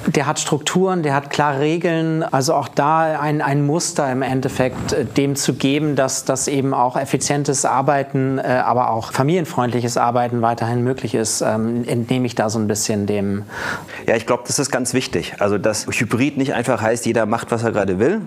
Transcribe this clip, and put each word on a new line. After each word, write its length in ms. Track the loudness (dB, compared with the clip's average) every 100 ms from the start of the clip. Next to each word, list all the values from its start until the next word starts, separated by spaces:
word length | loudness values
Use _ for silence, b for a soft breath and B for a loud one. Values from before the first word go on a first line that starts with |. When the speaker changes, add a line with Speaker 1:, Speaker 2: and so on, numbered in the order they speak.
| 0
Speaker 1:
der 120 | 2 2
hat 120 | 0
Strukturen, 640 | 0 -2 0 2 2 2
der 120 | 2
hat 160 | 0 0
klare 300 | 0 2 2
Regeln. 640 | 2 2 0 0 0 0
Also 300 | 0 0 2
auch 160 | 0 0
da 500 | 0 2 4 2 0
ein, 220 | 0 0
ein 240 | 0 2
Muster 480 | 2 0 -2 -2 0
im 80 | 0
Endeffekt, 720 | 0 0 -2 0 -2 -2 -4
äh, 140 | -2 0
dem 300 | 0 0 0
zu 180 | -2
geben, 420 | 0 2 2 2 2
dass 300 | 0 -2 -2
das 220 | -2 0
eben 260 | 0 0
auch 240 | 2 0 0
effizientes 680 | -2 -2 0 0 0 0
Arbeiten, 760 | 2 0 2 0 0 0 0 0
äh, 40 |
aber 480 | 0 0 2 2 2
auch 220 | 0 -2
familienfreundliches 840 | 0 2 2 0 -2 0 0 0 0
Arbeiten 460 | 2 2 0 2
weiterhin 420 | 2 0 0 0
möglich 300 | 0 -2 -2
ist, 260 | 0 0 0
ähm, 440 | 0 0 0 -2 -2
entnehme 380 | -2 0 0 -2
ich 80 |
da 160 | 0 0
so 80 | 0
ein 100 | 0
bisschen 380 | 0 -2 -2 0
dem. 380 | 0 0 -2 -6 B B B B B B
Speaker 2:
Ja, 100 | 0
ich 100 | 2
glaub, 180 | -2
das 140 | 0 -2
ist 120 | 0
ganz 220 | 0 0
wichtig. 440 | -2 0 -4 -4 -2
Also, 180 | 0 2
dass 300 | 0 -2 -4
Hybrid 340 | -2 0 0 0 0
nicht 180 | -2
einfach 280 | -2 0 0
heißt, 240 | 0 0 0
jeder 180 | 0
macht, 260 | 2 0 -2
was 120 | -2
er 100 | 0
gerade 260 | 0 0 2
will, 220 | 2 0